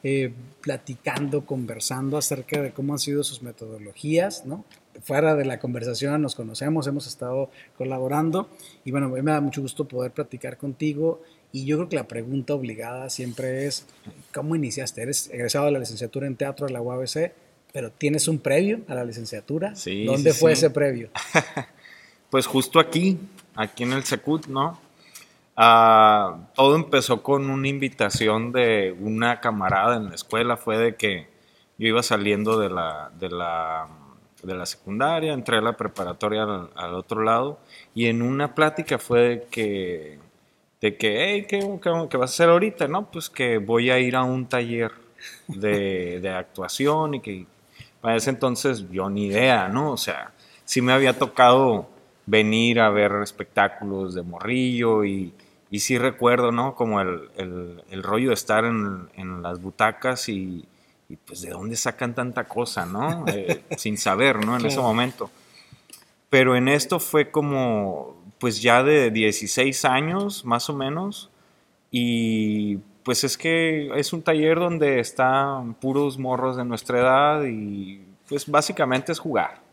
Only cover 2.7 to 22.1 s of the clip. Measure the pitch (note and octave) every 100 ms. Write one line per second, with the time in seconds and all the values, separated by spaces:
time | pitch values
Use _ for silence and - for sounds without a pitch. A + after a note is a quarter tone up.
2.7 | - C#3 D3 C#3+ C#3+ C#3 B2 B2 A2+ A2
3.7 | A2 G#2 - D3+ D#3+ F#3+ - - E3+ -
4.7 | - _ - - C#3+ D#3 D3+ C3+ A#2+ B2
5.7 | B2 A#2 A2+ C#3 D3+ C#3+ - A2 A2 C#3+
6.7 | D#3+ C#3+ C#3+ C#3 - B2 C3 C3+ - -
7.7 | _ C3 C3 C3 D3 D#3+ F3 F#3 - -
8.7 | - C3+ C#3 C3+ B2+ D3 D3+ C#3+ C#3+ C3
9.7 | - C#3 B2+ B2 - C#3 B2 B2+ B2 C#3+
10.7 | B2 D#3 C#3+ D#3+ E3 - _ _ C3+ C3+
11.7 | D3+ F3 D#3 A#2 A#2 A#2 C#3 B2 C#3+ B2
12.7 | A2 A#2 B2+ C3 - B2 A#2 C3 C3 C#3
13.7 | - - _ - - - - D3 E3 C3+
14.7 | C#3 B2+ - A#2+ C#3+ - B2 A#2+ C#3+ D3
15.7 | C3+ A#2 A2 A#2 C3+ C#3 B2 C#3 C3+ C#3
16.7 | B2 A#2+ B2+ C3 D3+ F3 - _ _ _
17.7 | C#3 A#2 _ D3 D3+ E3 D#3 C#3+ C#3+ G3
18.7 | A3+ G#3 B2+ A#2+ A#2 A2+ A2 - D#3 G3
19.7 | G#3 - G2 A2+ C3+ D3 C#3+ D#3+ C#3+ D#3
20.7 | C#3+ C#3+ B2 A2+ - - D#3+ - - -
21.7 | _ - - -